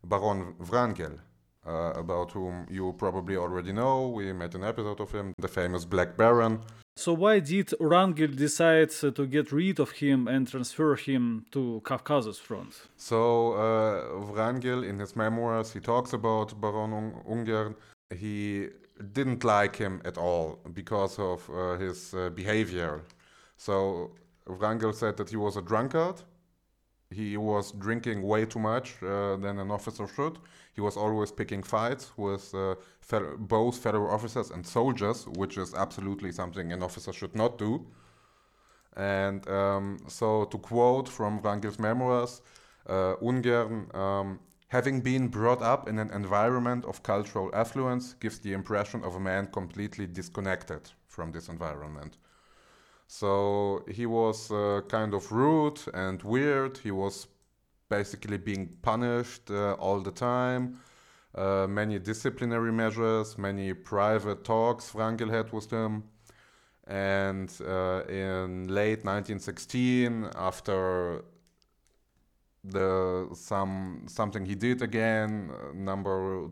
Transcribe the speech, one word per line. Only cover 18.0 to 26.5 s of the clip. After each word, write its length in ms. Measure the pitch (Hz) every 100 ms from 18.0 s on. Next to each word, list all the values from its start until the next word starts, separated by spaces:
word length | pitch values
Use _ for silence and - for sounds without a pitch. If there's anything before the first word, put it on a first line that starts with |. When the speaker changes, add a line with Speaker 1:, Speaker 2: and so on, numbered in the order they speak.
| - 90
Speaker 1:
He 540 | 107 104 104 101 101 - - - 101
didn't 320 | 110 131 123
like 320 | 123 104 101 -
him 260 | 104 92 87
at 120 | 85
all 420 | 87 87 80 - 73
because 460 | 85 85 107 98 -
of, 300 | 95 87 -
uh, 260 | 85 90 90
his, 360 | 95 87 -
uh, 160 | 92 90
behavior. 720 | 85 92 110 101 90 85 76 80 _ _ - - -
So 540 | - 98 98 87 87 - _ _ -
Wrangel 480 | 92 107 113 110
said 240 | 107 113 101
that 140 | 98
he 40 | 110
was 220 | 104 98
a 40 |
drunkard. 600 | 87 110 131 160 170 185 - _ _